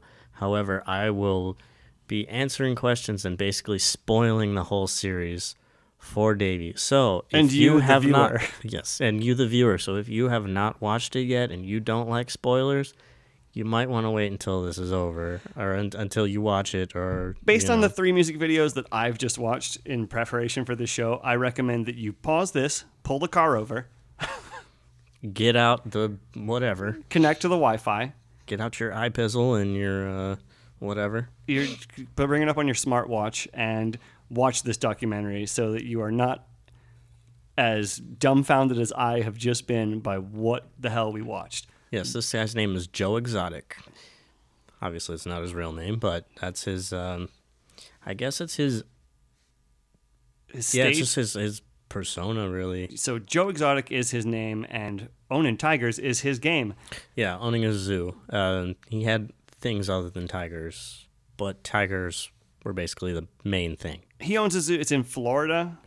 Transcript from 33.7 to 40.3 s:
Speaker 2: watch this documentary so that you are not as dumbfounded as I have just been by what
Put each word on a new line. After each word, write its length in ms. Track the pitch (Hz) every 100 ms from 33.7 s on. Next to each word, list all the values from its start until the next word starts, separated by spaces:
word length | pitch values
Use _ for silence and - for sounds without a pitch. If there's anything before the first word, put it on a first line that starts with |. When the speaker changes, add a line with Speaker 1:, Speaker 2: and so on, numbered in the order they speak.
| 110 110 107 - - -
Speaker 2:
watch 340 | 120 127 120
this 140 | 120 107
documentary 680 | 123 107 - 104 104 101 104
so 280 | - 113
that 100 | 110
you 160 | 120 117
are 100 | 107
not 380 | 117 123 131 - - _ - _ - - - _ - _ -
as 400 | 120 107 104 -
dumbfounded 840 | 120 123 135 135 139 139 135 120
as 140 | 117
I 260 | - 120 120
have 180 | 110 107
just 300 | 120 120 -
been 320 | 117 110 110
by 200 | 107 98
what 500 | 95